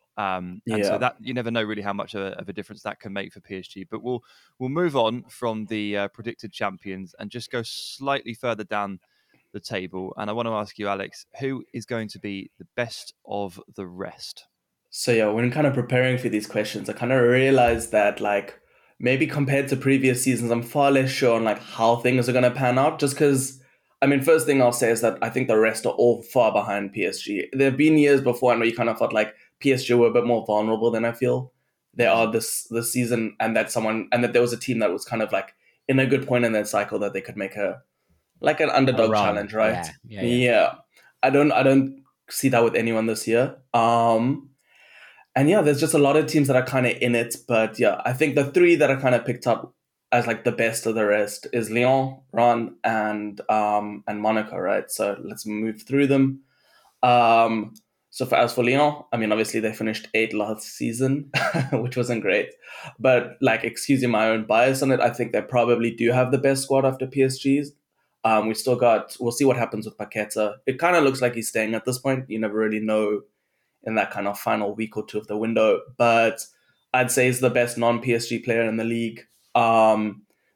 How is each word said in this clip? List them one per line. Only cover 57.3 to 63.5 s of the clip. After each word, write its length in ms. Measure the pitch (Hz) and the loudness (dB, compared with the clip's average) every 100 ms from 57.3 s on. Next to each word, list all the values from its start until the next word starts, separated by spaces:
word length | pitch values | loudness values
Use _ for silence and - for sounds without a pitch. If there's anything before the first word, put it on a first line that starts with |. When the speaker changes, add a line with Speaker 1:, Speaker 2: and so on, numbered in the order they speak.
| 113 113 113 107 - _ _ _ | 6 4 0 -6 -12 _ _ _
Speaker 2:
so 160 | - - | -8 0
for, 120 | - | 2
as 160 | 117 | 2
for 100 | - | 2
Lyon, 400 | 120 131 147 147 - | 0 2 2 0 -6
I 40 | 120 | -4
mean, 140 | 110 | -2
obviously 280 | 110 107 117 | 0 0 -2
they 120 | 110 | -4
finished 360 | 110 110 110 - 113 | -4 -6 -6 -4 -2
eighth 180 | 110 | -2
last 300 | 107 104 110 | -2 -4 -6
season, 680 | - - 120 117 131 143 143 - - | -10 -8 -6 -2 -2 -2 -4 -4 -2
<laughs> 200 | 165 131 | -2 -2
which 240 | 131 123 127 | -2 -4 -4
wasn't 280 | 123 117 | -4 -2
great. 320 | 104 101 - - - - - - | 0 0 -2 -10 -20 -20 -20 -2
But, 400 | 127 123 120 - | 2 4 2 -2
like, 240 | 127 | 0